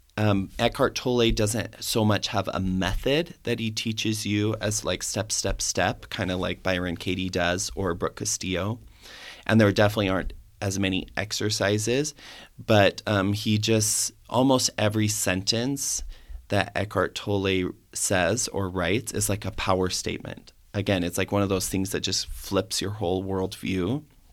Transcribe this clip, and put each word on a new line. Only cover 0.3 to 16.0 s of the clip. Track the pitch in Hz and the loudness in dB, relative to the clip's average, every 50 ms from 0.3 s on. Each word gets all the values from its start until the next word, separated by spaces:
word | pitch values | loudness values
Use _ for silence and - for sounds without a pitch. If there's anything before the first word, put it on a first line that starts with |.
| 101 98 98 98 - - | 2 2 0 -4 -2 0
Eckhart | 117 117 117 - 135 117 - | 0 0 2 2 0 0 0
Tolle | - - 131 123 123 117 117 | -2 -2 0 2 2 4 4
doesn't | 113 113 110 104 107 117 87 92 - - - | 4 2 2 0 0 -2 -4 -6 -8 -10 -6
so | - - 120 110 | -2 2 2 4
much | 107 104 95 - - | 4 4 2 0 -2
have | - 104 95 - - | -2 -2 -2 -2 -2
a | - | -2
method | 95 92 92 92 90 90 95 - - 131 139 151 170 170 - - - | -2 0 0 0 0 0 0 0 0 0 0 0 0 -2 -8 -8 -6
that | 113 120 117 | -4 -4 -2
he | 113 110 | -2 -4
teaches | 110 113 - 113 110 110 - 117 110 107 - 104 | -4 -4 -4 -4 -4 -2 -2 -2 -2 -2 -2 0
you | 104 104 104 107 107 - | 0 2 2 0 0 -2
as, | 104 104 107 - - | -2 -2 -2 -2 -2
like, | 76 92 95 | -2 -4 -4
step, | - - - 107 98 107 | -4 -4 -4 -4 -2 -2
step, | - - - 98 95 - | -2 -2 -2 -2 -2 -2
step, | - - - - 90 95 123 - - - | -2 -2 0 0 0 0 0 -2 -8 -10
kinda | - - 101 90 92 | -6 -4 -2 -2 -2
like | 92 92 90 90 90 | -2 -2 -4 -4 -4
Byron | - 95 92 87 90 90 85 82 | -2 -2 -2 0 -2 -2 -4 -4
Katie | - - 92 95 92 92 | -4 -2 -2 -2 -2 -2
does | 92 92 87 87 87 95 107 - - | 0 0 2 2 0 0 -2 -6 -6
or | - 98 92 87 | -4 -2 -2 -2
Brooke | 92 - 80 - - | -2 -2 -4 -4 -4
Castillo. | - - - - - 92 90 85 90 104 113 120 - - - - - - - - - - - - - - | -4 -4 -4 -4 -4 -2 -2 -2 -2 -2 -4 -6 -10 -16 -20 -20 -20 -20 -20 -18 -18 -18 -18 -8 -2 4
And | 110 113 | 6 6
there | 110 101 | 6 6
definitely | 98 107 107 104 104 113 104 92 | 6 6 4 4 4 2 0 0
aren't | 95 92 - - - - - - - - | 0 0 -2 -4 -8 -12 -16 -20 -12 -6
as | - 101 95 98 | -4 -4 -2 0
many | 98 95 95 90 - - - - | 0 0 0 -2 -4 -4 -6 -6
exercises, | 101 107 - - 107 104 107 - - 98 104 107 107 113 120 135 151 151 - - - - - - - - _ - - | -6 -4 -4 -4 -2 -2 0 0 2 2 2 2 2 0 0 0 0 -2 -6 -10 -16 -20 -20 -20 -20 -20 _ -8 0
but, | - 113 107 101 92 - - - 101 | 4 6 8 8 6 4 2 0 0
um, | 107 101 92 101 101 | 2 2 4 2 0
he | 107 107 110 107 107 | 0 2 2 2 2
just, | 107 113 110 107 107 107 - - - - - - - - | 4 4 2 2 2 2 0 0 -2 -4 -6 -10 -10 -4
almost | - 117 127 135 131 127 - - - - | 0 2 4 4 4 4 2 0 0 0
every | 104 107 104 110 107 104 | 0 2 2 2 2 2
sentence | 104 - - 101 90 92 95 - - 110 120 131 143 139 - - - - | 0 0 0 0 0 0 0 0 0 0 0 -2 -2 -2 -4 -4 -4 -4